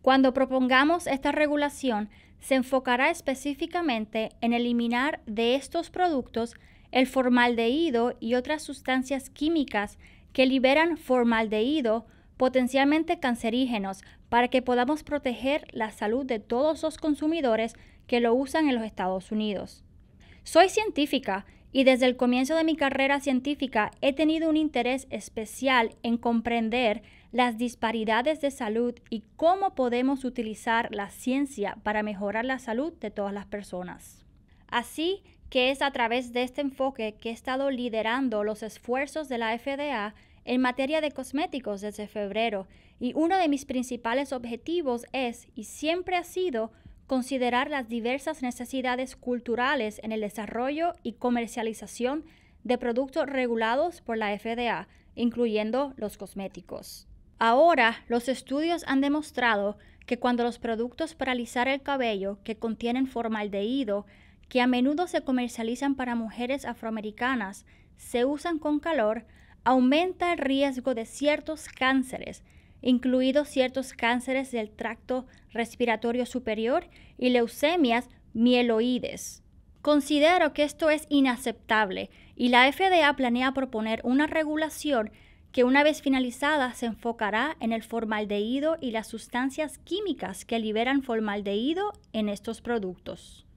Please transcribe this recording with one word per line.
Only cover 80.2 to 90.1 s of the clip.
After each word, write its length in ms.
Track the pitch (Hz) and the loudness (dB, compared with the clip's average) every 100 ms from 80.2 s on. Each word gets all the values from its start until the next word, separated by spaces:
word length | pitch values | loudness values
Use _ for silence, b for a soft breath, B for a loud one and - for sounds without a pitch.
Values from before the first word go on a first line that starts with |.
| 302 359 320 | 6 6 4
que 80 | - | 2
esto 260 | 294 - 320 | -2 2 2
es 160 | 302 311 | 2 2
inaceptable 1000 | 285 269 247 254 226 - 220 214 185 196 B B - | 2 2 0 -4 -8 0 2 2 -2 -10 B B -2
y 120 | 240 | 4
la 200 | 247 262 | 6 6
F 200 | 277 381 | 6 4
D 140 | 370 | 6
A 120 | 294 285 | 6 4
planea 360 | 254 240 262 | 0 2 0
proponer 480 | 262 262 220 220 220 | 0 -4 -4 -4 -2
una 240 | - 262 302 | 0 2 2
regulación 840 | 320 311 302 311 302 302 262 214 b b b b | 0 0 0 -2 -4 -2 0 0 b b b b
que 120 | - | 2
una 180 | 247 269 | 4 6
vez 180 | 294 302 | 6 4
finalizada 720 | - 269 254 240 285 302 254 | 0 0 0 -2 0 2 0
se 140 | 233 233 | -2 -6
enfocará 680 | 208 233 233 208 214 269 320 | -4 -6 -2 -2 0 -2 -2
en 120 | 226 | -4
el 100 | 226 | -4
formaldehído 960 | 214 233 226 214 214 208 214 262 294 320 | -4 -6 -2 -4 -2 -2 -2 0 0 -2
y 120 | 262 | -4
las 160 | 220 214 | -6 -6
sustancias 680 | 226 - 240 262 262 302 - | -12 -8 -4 -4 -2 -6 -6
químicas 720 | - 349 415 | -6 -4 -2